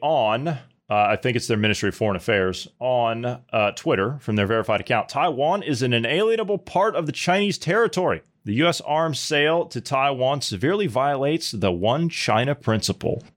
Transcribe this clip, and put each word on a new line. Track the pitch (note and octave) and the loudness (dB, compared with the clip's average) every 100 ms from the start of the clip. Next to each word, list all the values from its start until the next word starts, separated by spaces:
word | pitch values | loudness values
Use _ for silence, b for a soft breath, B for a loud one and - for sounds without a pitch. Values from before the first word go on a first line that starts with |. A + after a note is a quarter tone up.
on, | D3 D3+ A2 A2+ D#3 | 0 2 2 0 -2
uh, | C#3 - _ _ | -6 -10 _ _
I | G#2 G#2 G#2+ | 2 2 2
think | B2+ A2+ | 0 -2
it's | - | 0
their | A2 | 0
Ministry | G#2+ G2+ G2+ | 2 2 -2
of | - | 0
Foreign | G#2+ F#2 | -2 -2
Affairs, | - G#2 F#2 F#2 - _ | 0 2 2 -2 -10 _
on, | B2+ B2 A#2 A2+ A#2+ | -2 0 0 -2 -6
uh, | B2 - A2+ G#2 - | -8 -4 0 0 0
Twitter | E3 A2+ G2 D3 | 0 0 0 -2
from | - G#2+ | -2 0
their | G2+ | 2
verified | A2+ G2+ G#2 | 0 0 -2
account. | - A#2 - | 0 -2 0
"Taiwan | C#3 E3+ C3 D3+ G3 | -2 -2 0 0 0
is | D3+ B2+ | -2 -2
an | B2+ | 0
inalienable | A#2+ A#2 D#3 A3 A3+ G#3 G3+ | 2 2 2 2 0 0 -4
part | - F3+ G#3+ F#3 | -2 0 2 0
of | D#3 | -4
the | |
Chinese | - - F#3 G3+ - | -4 0 2 2 -2
territory. | D3+ G3+ A3+ - E3+ E2+ - _ - | 0 0 2 0 0 -2 -6 _ -4
The | A2 | 0
U | E3+ | 2
S | - | 0
arms | - D3+ E3 C3+ | -2 0 0 -2
sale | - D3 D3 E3+ - | -2 2 4 2 0
to | B2 | -6
Taiwan | - C3+ C#3 C3 B2+ C#3+ | -4 0 0 0 0 0
severely | - F#2+ C3 G3+ F#3+ | -4 -2 0 0 0
violates | A#2 C#3+ C#3 C#3+ D#3 - | 0 0 0 0 0 -4
the | A2 G2 | -2 0
One | F2 G#2 C#3+ E3+ | 2 0 2 0
China | - - A2 B2+ | -2 0 2 2
principle | C#3 - G#2+ - F#2+ - - - | -2 0 0 0 -2 -4 -4 -10